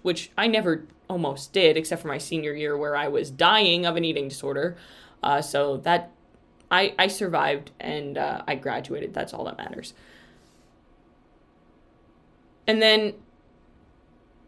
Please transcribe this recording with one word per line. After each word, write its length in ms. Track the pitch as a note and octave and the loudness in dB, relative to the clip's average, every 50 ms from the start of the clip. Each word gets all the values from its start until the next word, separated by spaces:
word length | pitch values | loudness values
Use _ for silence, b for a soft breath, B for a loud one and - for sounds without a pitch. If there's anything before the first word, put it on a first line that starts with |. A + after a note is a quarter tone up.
| - | -2
which 260 | F3+ E3+ - - - - | -2 -2 -2 -6 -8 -2
I 100 | - G#3+ | 0 2
never 380 | A#3 A3 A3 F3 F3 D#3+ D#3 - - - _ _ - | 2 2 2 2 2 0 -2 -4 -14 -20 _ _ -8
almost 440 | F#3 F3 D#3+ C#3 C#3 C#3 - - - | -6 -4 -4 -4 -4 -6 -10 -2 2
did, 240 | G3 F3+ D#3 D#3 | 6 6 6 6
except 240 | D#3+ D#3 - E3+ E3 | 4 0 -4 -6 -6
for 80 | - D3 | -6 -8
my 80 | C#3 | -8
senior 360 | C#3+ - - E3+ D#3+ D3+ D3+ C#3+ | -8 -6 -6 -6 -4 -4 -4 -6
year 240 | D3+ D3+ D3 D3 | -4 -4 -2 -2
where 200 | C#3+ D3+ D3 D3 | -2 -2 -2 -2
I 100 | C#3+ D3 | -2 -2
was 240 | C#3+ C#3+ C3+ E3 C#3 | 0 -2 -2 -4 -4
dying 540 | C3 - E3 F3+ G#3+ A3 G3+ F3 E3+ F3 F3 | 0 4 4 6 6 6 6 4 4 4 2
of 100 | E3+ E3 | 0 0
an 80 | E3+ E3 | 0 0
eating 240 | D#3+ D3+ D3 C#3 | 0 -2 -2 -4
disorder. 480 | C#3 C#3 - - C#3 C#3 C#3 D3+ F3 E3+ B B B B B B B B B - | -6 -8 -6 -6 -4 -2 -2 -2 -4 -6 B B B B B B B B B 0
Uh, 180 | - C#3+ C#3+ | 2 2 2
so 360 | D3+ - - C#3+ C#3+ C#3+ C#3 | 0 0 0 0 0 0 0
that, 340 | C3 - E3 F3 F3 - - - _ _ _ _ _ _ _ _ _ _ - | -2 2 2 2 2 2 -4 -18 _ _ _ _ _ _ _ _ _ _ 2
I, 240 | F3 F#3 G3 - - - | 4 4 4 2 2 2
I 80 | F#3+ | 0
survived 640 | G3 G3+ - G#3 F3 E3 D3 D3 D3 C#3+ D3 - - - - | 0 0 -2 -4 -2 0 0 0 0 0 -2 -6 -14 -16 -12
and, 380 | - D3+ D3+ D3+ C#3+ C#3+ C#3+ | -10 -8 -6 -6 -8 -6 -6
uh, 240 | C#3+ C#3+ D3 - - - | -4 -4 -4 -4 -6 -4
I 100 | - C#3+ | -6 -6
graduated. 580 | C3+ - C#3 A2+ B2 C3 C3+ C#3 D3 - - - | -4 -4 -6 -6 -6 -6 -8 -8 -8 -8 -8 -6
That's 200 | - - - - | -8 -8 -8 -8
all 120 | - - | -10 -10
that 120 | - - | -10 -10
matters. 360 | - - - - - - - - b b b b b b b b b b b b b b b b _ _ _ _ _ _ _ _ _ _ _ _ _ _ _ _ _ _ _ _ _ _ _ _ _ _ _ _ _ _ _ _ _ _ _ _ _ - | -10 -12 -12 -12 -14 -14 -16 -20 b b b b b b b b b b b b b b b b _ _ _ _ _ _ _ _ _ _ _ _ _ _ _ _ _ _ _ _ _ _ _ _ _ _ _ _ _ _ _ _ _ _ _ _ _ -2
And 140 | - A3 A3 | 0 2 4
then 320 | A3 A3 G#3+ A3 G#3+ G#3 - - - _ _ _ _ _ _ _ _ _ _ _ _ _ _ _ _ _ _ _ _ _ _ _ _ | 6 6 4 4 2 -2 -6 -8 -20 _ _ _ _ _ _ _ _ _ _ _ _ _ _ _ _ _ _ _ _ _ _ _ _